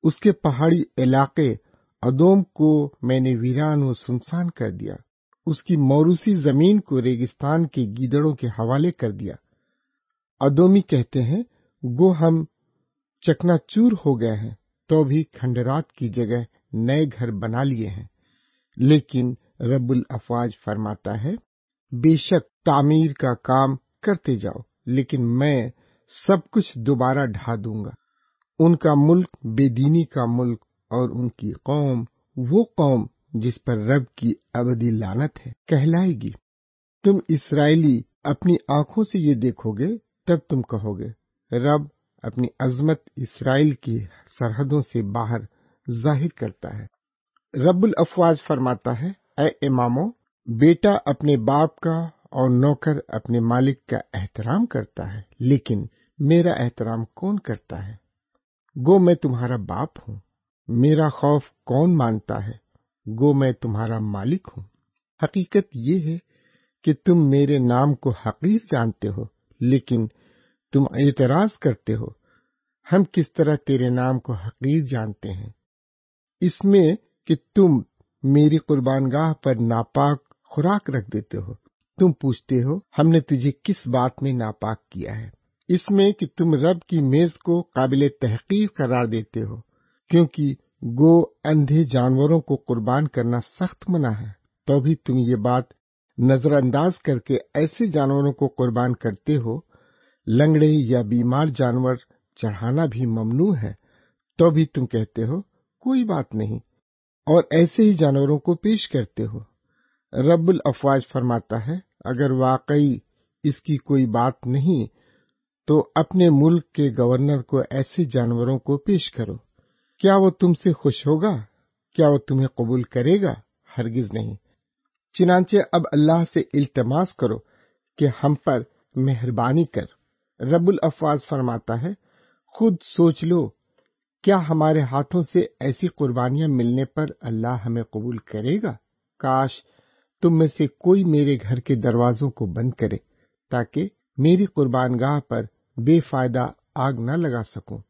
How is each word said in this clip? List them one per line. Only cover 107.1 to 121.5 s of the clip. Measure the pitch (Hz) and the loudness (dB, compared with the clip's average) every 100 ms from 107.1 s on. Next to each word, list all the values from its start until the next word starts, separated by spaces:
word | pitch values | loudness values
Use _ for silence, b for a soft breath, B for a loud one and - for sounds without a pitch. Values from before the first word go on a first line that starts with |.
| _ - | _ 2
اور | 160 - | 2 4
ایسے | 160 170 - | 2 2 4
ہی | 214 | 4
جانوروں | 180 151 139 139 147 | 4 2 2 2 0
کو | - 170 | 0 -2
پیش | 208 220 - | 0 -2 -2
کرتے | 135 107 - 110 | -4 -4 -6 -8
ہو۔ | 107 107 _ _ _ _ _ _ | -8 -16 _ _ _ _ _ _
رب | - 135 170 165 | -2 2 2 2
الافواج | 180 - 131 139 135 - | 0 0 -2 0 0 -2
فرماتا | 135 123 117 - 113 110 | -4 -2 -2 -4 -6 -6
ہے، | 175 - _ | -8 -10 _
اگر | - 123 139 | -8 -2 0
واقعی | 131 127 131 - 147 147 123 _ _ _ _ | 2 2 0 0 2 2 0 _ _ _ _
اس | 151 - | -4 -4
کی | - 143 | -4 -6
کوئی | _ 139 127 | _ 0 2
بات | 113 123 - 123 | 0 -2 -2 -6
نہیں، | 135 147 160 110 _ _ _ _ _ _ _ - | -2 0 0 -2 _ _ _ _ _ _ _ 0
تو | 151 - - | 0 2 -2
اپنے | 160 185 175 | -2 4 4
ملک | 143 156 170 - | 6 4 2 -2
کے | - 143 117 | -4 -2 0
گورنر | 120 127 143 143 | 0 2 0 -2
کو | 120 135 - | -2 -4 -2
ایسے | 135 135 - | -4 -6 -4
جانوروں | 156 123 120 117 120 131 | -2 0 -2 -2 -2 -4
کو | - 143 | -2 -4
پیش | 170 190 - | 0 -2 -2
کرو۔ | - 113 - _ _ _ _ _ _ | -8 -8 -10 _ _ _ _ _ _
کیا | 196 196 | 2 4
وہ | 190 | 4
تم | 175 180 | 4 2
سے | 170 185 | 2 0
خوش | 156 143 123 139 | 0 -2 -2 -2
ہوگا؟ | 156 208 147 104 | 0 0 -4 -8